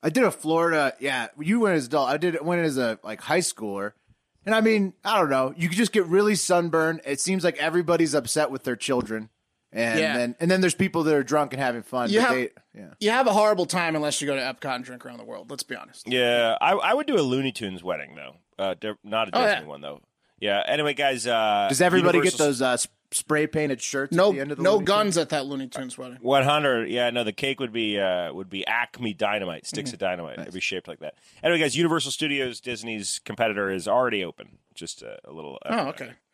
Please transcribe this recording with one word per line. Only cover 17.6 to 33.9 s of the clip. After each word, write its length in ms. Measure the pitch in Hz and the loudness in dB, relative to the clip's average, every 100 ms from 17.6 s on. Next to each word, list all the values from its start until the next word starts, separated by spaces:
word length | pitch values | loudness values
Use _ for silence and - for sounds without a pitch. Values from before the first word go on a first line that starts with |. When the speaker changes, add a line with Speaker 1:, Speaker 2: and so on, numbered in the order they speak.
| 107 92 | -8 -8
Speaker 3:
wedding, 320 | 87 80 71 76 | -6 -6 -6 -14
though. 200 | 69 76 _ _ | -18 -20 _ _
Uh, 180 | 98 90 | -4 -4
di-, 140 | 107 107 | -8 -10
not 240 | 104 110 110 | -4 -2 0
a 40 | 92 | 0
Speaker 2:
Oh, 40 | 240 | 2
Speaker 3:
Disney 180 | 202 | 0
Speaker 2:
yeah. 40 | 76 | -4
Speaker 3:
one, 140 | 71 | -12
though. 180 | 71 73 _ _ _ _ | -12 -14 _ _ _ _
Yeah. 240 | 104 101 - | 0 0 2
Anyway, 280 | 143 147 | 0 0
guys, 340 | 139 143 131 113 | 0 0 0 0
uh, 380 | 113 110 104 101 | 2 4 2 2
Speaker 1:
Does 140 | 135 | 4
everybody 380 | 180 180 180 175 | 4 4 4 4
Speaker 3:
Universal 180 | 160 - | 2 2
Speaker 1:
get 60 | 151 | 0
those, 160 | 127 | 2
uh, 80 | 131 | 0
s-, 160 | 123 - _ _ | 0 -4 _ _
spray 340 | - - 151 151 | -8 -2 0 0
painted 340 | 156 151 127 | -2 -2 -4
shirts 340 | - 139 135 165 | -4 -6 -2 4
Speaker 2:
No, 140 | 196 | 4
Speaker 1:
at 60 | 180 | 4
the 40 | |
end 120 | 139 | -2
of 60 | 143 | 0
the 60 | |
Speaker 2:
no 80 | 170 208 | 2 4
Speaker 1:
Looney 40 | 180 | 4
Tunes? 20 | |
Speaker 2:
guns 300 | 202 208 170 | 2 2 2
at 120 | 151 | 0
that 160 | 151 139 | -2 -4
Looney 200 | 139 135 | -8 -8
Tunes 300 | - 131 - | -10 -10 -12
wedding. 200 | 127 123 | -14 -8
Speaker 3:
One 220 | 117 139 | 2 4
hundred. 460 | 135 147 147 123 113 | 4 4 4 2 0
Yeah, 200 | 113 120 | 0 0
no, 160 | 120 110 | 0 -2
the 80 | |
cake 260 | 101 139 131 | -2 -4 -2
would 140 | 131 | -4
be, 260 | 110 110 104 | -2 -2 0
uh, 320 | 98 90 85 | 0 0 -2
would 160 | 76 95 | -8 -10
be 160 | 95 - | -8 -2
Acme 480 | 113 120 - 120 | -2 -2 -6 -8
Dynamite, 520 | 95 104 104 95 80 - | -2 -2 -2 -4 -8 -10
sticks 220 | - - | -8 -8
Speaker 2:
Mm-hmm. 60 | 90 | -4
Speaker 3:
of 40 | |
dynamite. 380 | 95 90 82 64 | -4 -4 -6 -10
Speaker 1:
Nice. 60 | 85 | -12
Speaker 3:
It'd 80 | |
be 60 | 90 | -6
shaped 260 | - 95 - | -4 -6 -10
like 120 | 80 | -12
that. 160 | 76 - _ - | -12 -14 _ -4
Anyway, 160 | 156 170 | 0 2
guys, 160 | 156 123 | 0 2
Universal 360 | 170 160 139 | 2 2 -2
Studios, 500 | - 151 143 131 113 | -4 -2 -2 -2 -6
Disney's 580 | - 117 113 110 95 - - | -8 -8 -6 -8 -6 -8 -8
competitor, 440 | 107 113 101 98 | 0 0 2 0
is 160 | 95 | -2
already 360 | 90 | 2